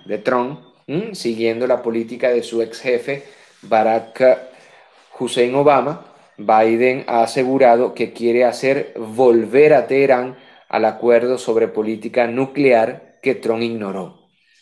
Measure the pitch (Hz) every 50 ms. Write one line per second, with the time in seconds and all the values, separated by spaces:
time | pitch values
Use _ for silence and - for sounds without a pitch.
0 | _ 98 101 104 - - 127 123 120 131 147 - - _ _ _ _ - 139 170
1 | 220 233 196 - - 120 113 110 113 113 113 117 127 123 127 120 - 120 113 117
2 | 113 113 123 113 131 127 123 120 117 - 117 117 113 113 - - - 131 123 117
3 | - - 139 143 - - - - _ _ _ _ - 101 110 110 110 110 113 113
4 | 113 - - - 127 127 127 - - - - - - _ _ _ _ _ _ _
5 | _ _ - - 127 117 - 127 120 123 131 139 143 147 143 131 120 139 165 -
6 | - - _ _ _ _ _ - 107 104 110 110 113 113 117 113 123 127 127 139
7 | - - 120 117 113 113 - 139 127 127 135 135 135 120 117 120 127 101 - -
8 | 117 - - - 113 117 117 123 127 120 110 - - 131 135 143 - - - -
9 | 113 110 110 117 131 123 117 117 110 101 110 135 151 156 151 131 120 - 135 139
10 | 139 135 127 123 123 131 131 - - - _ _ _ - - 110 110 110 107 -
11 | 113 120 120 117 120 123 131 120 - - 110 113 113 98 - 110 107 107 110 107
12 | 113 117 - 123 120 117 117 127 135 135 - 143 143 135 123 113 113 117 127 -
13 | - _ _ _ - 135 123 - - 113 113 113 117 117 117 113 104 98 95 95
14 | 90 85 - _ _ _ _ _ _ _ _ _